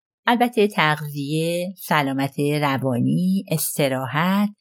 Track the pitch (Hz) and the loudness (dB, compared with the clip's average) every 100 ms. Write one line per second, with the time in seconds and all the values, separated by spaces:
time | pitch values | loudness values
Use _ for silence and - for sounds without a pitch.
0 | _ _ - 240 240 240 208 208 156 151 | _ _ 0 2 2 2 2 4 2 2
1 | 147 143 139 156 165 175 180 - - 160 | -4 -8 -4 -2 -2 -2 -6 -8 -2 0
2 | 139 135 139 - 143 147 147 135 131 120 | 2 -2 -4 -2 -2 0 0 0 -2 0
3 | 131 156 180 190 190 160 - - 143 131 | 0 2 2 0 -2 -4 -2 -2 -2 -2
4 | 131 139 175 196 208 208 | -4 -2 0 0 0 -4